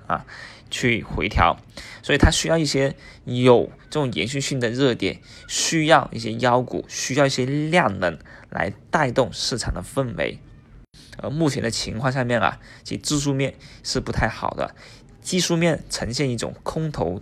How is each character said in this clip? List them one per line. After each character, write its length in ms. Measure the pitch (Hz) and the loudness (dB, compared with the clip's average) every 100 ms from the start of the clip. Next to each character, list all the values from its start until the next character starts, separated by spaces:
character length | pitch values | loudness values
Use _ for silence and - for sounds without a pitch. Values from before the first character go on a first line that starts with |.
| - | -4
啊 180 | 82 - - - - - | -6 -6 -18 -18 -20 -12
去 320 | - 127 110 | -2 0 0
回 240 | - - 80 | -2 -4 -2
调， 300 | - 85 - - - - - | 4 4 2 -8 -18 -18 -12
所 140 | - 147 | 0 4
以 20 | |
它 140 | 156 | 4
需 160 | 160 160 | 4 2
要 100 | 165 | 2
一 60 | |
些 320 | 143 139 135 - - - - | 2 2 0 -2 -16 -16 -6
有 440 | 123 127 120 76 - - | 4 8 8 6 -8 -6
这 100 | 151 | -4
种 120 | 135 | -2
延 140 | 92 107 | -2 -2
续 120 | 139 | -4
性 200 | 135 139 | -4 -2
的 100 | 117 | -2
热 260 | 123 139 117 | 2 2 2
点， 240 | 92 - - - - | -2 -4 -14 -20 -6
需 400 | - - 165 156 | -2 0 2 6
要 200 | 156 - | 4 4
一 60 | 117 | -6
些 140 | 117 113 | -6 0
妖 260 | 123 123 | 4 4
股， 240 | 120 - - | 2 -6 -6
需 280 | - - 135 | -8 -2 2
要 100 | 139 | 2
一 40 | |
些 160 | 135 127 | 2 0
量 540 | 143 156 175 135 95 | -2 2 2 2 0
能 180 | 90 78 - - - | -2 -4 -14 -20 -12
来 220 | - 85 - - | -6 -6 -6 -4
带 220 | 165 135 | 0 2
动 220 | 120 110 | 2 0
市 240 | - - 120 | -2 -6 -4
场 160 | - | -4
的 80 | 87 | -6
氛 340 | 95 - 127 87 | -6 -4 -4 -4
围。 240 | 64 - - - - - - - - - | -6 -6 -18 -20 -20 -20 -20 -20 -18 -10
而 120 | 104 | -6
目 200 | 143 156 | 0 0
前 120 | - | 0
的 80 | 113 | -2
情 280 | - - 107 | -4 -6 -2
况 140 | 131 | -2
下 120 | 135 | 0
面 160 | 120 120 | 0 2
啊， 200 | 85 - - - | 0 -2 -16 -18
其 140 | - - | -10 -8
技 220 | - 147 | -2 0
术 140 | 143 | 0
面 220 | 135 135 - - - | 0 -2 -4 -20 -14
是 160 | - 131 | -4 -4
不 120 | 120 | -2
太 180 | - 110 | -2 -2
好 220 | - - | -2 -6
的， 220 | - - - - - - - | -4 -8 -8 -20 -20 -20 -16
技 180 | - 185 | -4 -2
术 180 | 170 170 | 0 2
面 260 | 170 147 - | 2 0 -4
呈 240 | - 104 | -6 -4
现 160 | 127 139 | -2 -2
一 80 | 120 | -2
种 160 | - - | -6 -6
空 280 | - 160 160 | -6 -4 -4
头 280 | 143 85 90 | -2 -2 -2